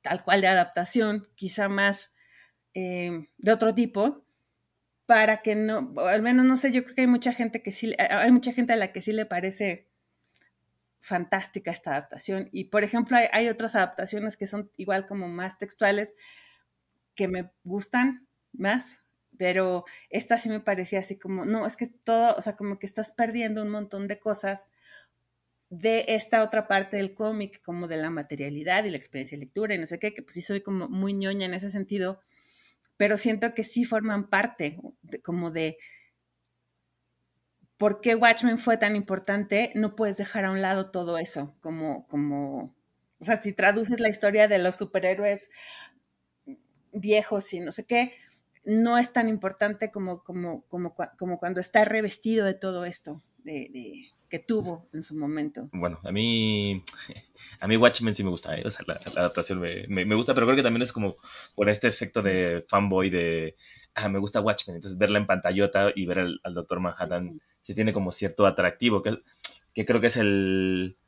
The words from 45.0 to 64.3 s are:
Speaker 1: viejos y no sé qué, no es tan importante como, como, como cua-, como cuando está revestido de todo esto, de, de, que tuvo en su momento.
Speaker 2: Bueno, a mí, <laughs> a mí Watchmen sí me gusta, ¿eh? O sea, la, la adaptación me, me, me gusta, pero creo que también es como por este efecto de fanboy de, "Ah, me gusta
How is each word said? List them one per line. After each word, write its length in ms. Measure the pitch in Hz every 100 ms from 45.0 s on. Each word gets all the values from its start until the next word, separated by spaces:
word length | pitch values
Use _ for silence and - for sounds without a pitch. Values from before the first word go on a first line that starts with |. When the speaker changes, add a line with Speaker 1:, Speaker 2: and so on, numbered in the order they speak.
| 185 190 202 202 - - - - - _ _ _ _ _ - - _ _ _
Speaker 1:
viejos 600 | 214 196 214 208 202 -
y 60 | 175
no 120 | 226
sé 140 | - -
qué, 280 | 240 247 - _ _ _ _
no 340 | - 220 233 240
es 160 | 240
tan 160 | 247 226
importante 640 | 220 190 196 208 208 220
como, 320 | 208 185 175
como, 400 | - 180 175 165 _
como 260 | 180 175 -
cua-, 200 | 170 _
como 220 | 180 175
cuando 200 | 180 185
está 260 | 180 220 214
revestido 600 | 220 214 - 220 226 196
de 80 |
todo 320 | 190 190 180 175
esto, 360 | - - 156 _ _
de, 300 | 147 147 -
de, 400 | 127 110 92 - _ _
que 100 | 165
tuvo 480 | - 220 180 170 _
en 80 | 156
su 120 | 170 151
momento. 560 | 143 156 147 - 190
Speaker 2:
Bueno, 280 | 92 87 82
a 80 | 95
mí, 720 | 98 117 113 110 104 101 95 - - - -
<laughs> 420 | _ _ - -
a 80 | 98
mí 100 | 110
Watchmen 380 | 120 - 113 104
sí 80 |
me 60 | 95
gusta, 280 | 87 - 78
¿eh? 60 | -
O 40 |
sea, 140 | - -
la, 80 | 78 90
la 80 | -
adaptación 380 | 87 - 85 92
me, 260 | 87 92 -
me, 180 | 98 98
me 100 | 107
gusta, 180 | -
pero 120 | 127 117
creo 80 | 135
que 60 |
también 180 | 123 117
es 80 | 123
como 220 | 117 101 - - - - -
por 140 | 104
este 180 | 104 120
efecto 340 | 104 104 117
de 440 | 101 92 87 85 -
fanboy 420 | 101 101 92 95
de, 460 | 87 85 82 80 - - - _ -
"Ah, 140 | 104
me 100 | 98
gusta 220 | 101